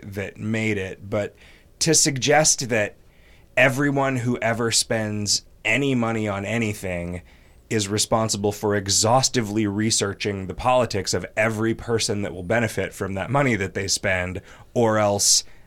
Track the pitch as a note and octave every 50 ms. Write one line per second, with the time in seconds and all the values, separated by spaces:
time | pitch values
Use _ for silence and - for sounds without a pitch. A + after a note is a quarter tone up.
0 | - G#2 G2 G#2 G2 F#2 - - G#2+ G#2+ A2 A2 A2 A2 G#2 G2 F#2 F#2+ - -
1 | G#2 G2 A#2 G#2+ G2+ - - - - - - - - - - _ - E3 D3+ -
2 | - D#3 C#3 B2+ G#2+ C3+ D3 D3 D#3 - - - C#3+ A2 A#2+ A2 G#2 G2 - -
3 | - - _ - - - - - - _ - - B2+ C3+ B2+ C3 D3 C#3+ C#3 C#3
4 | C3+ C3+ C3 B2 A#2 B2+ B2 - - A2+ A#2 A2 A#2+ A2+ G#2+ - - - A#2+ A2+
5 | A2 G#2+ G#2 G#2 G#2 G2 - - - - - - - A2 A2 B2 C#3+ C#3 C3 B2
6 | A#2 A2+ A2+ A2 G#2+ G#2+ G2 G2 G2 G2 A2 A#2 A#2 G#2+ G#2 - - F#2 F2+ F2
7 | F2 F2 F2+ F2 - - - - - - - - _ _ A#2+ A2 G2 G2 G#2 G#2+
8 | - - - A2+ A2 G#2+ - G2+ G2+ G#2 G2+ - - G#2 G#2 G#2 G2 G2 F#2+ -
9 | - G#2+ A#2+ C3 B2+ - - B2+ A2+ G2 G#2 A2+ A2 G2+ G2 G#2 G#2+ A2+ G#2+ -
10 | G#2+ G2 G2 - - G#2+ G2 G2 F#2+ F2+ F#2 - - B2 B2+ B2+ A#2+ - - G2
11 | F#2 - - F#2 F2 - - A2 A2 A2+ A2 G#2 A2+ A2+ A2+ - - - A#2 A2
12 | - - G#2 G#2 G2+ D#2+ C#2 F#2 F2+ F2 A2+ A#2 A#2+ G#2+ - - F#2+ - - -
13 | G2+ F#2 G2 F#2+ F#2 - B2 C#3+ D3 C3 A#2 F#2+ G2 F#2 - G2 G2 G2 - -
14 | - G2+ F#2+ F2+ F2+ F2+ F2+ F2+ - - - - - - - B2 A#2 A2 A2 G#2+
15 | G#2+ G2+ G#2 G#2 - - - - - - - - -